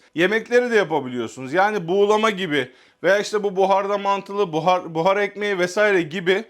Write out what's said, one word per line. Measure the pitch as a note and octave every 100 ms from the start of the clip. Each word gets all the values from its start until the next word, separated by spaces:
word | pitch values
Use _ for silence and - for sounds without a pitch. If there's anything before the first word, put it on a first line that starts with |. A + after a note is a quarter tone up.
| _ D3+
yemekleri | F#3 A3 A3 A#3+ B3
de | A3
yapabiliyorsunuz. | E3 D#3 B2+ B2 A2+ - C3
Yani | E3+ G3+ G#3+ E3
buğulama | G3 G3+ G#3+ A3
gibi | F#3+ F#3 D3 B2+ - _ _
veya | E3 G3+
işte | G3+ G#3
bu | G3+ F#3
buharda | F#3+ G3 G3 G3+
mantılı, | G3 G3 G3 G3+ F#3+
buhar, | D#3 E3+ F3+ E3 D#3+
buhar | F3 G3
ekmeği | G3+ G3 G#3 F#3+
vesaire | F3+ G#3 G#3 F#3+
gibi | D#3+ F#3 F3 F#3+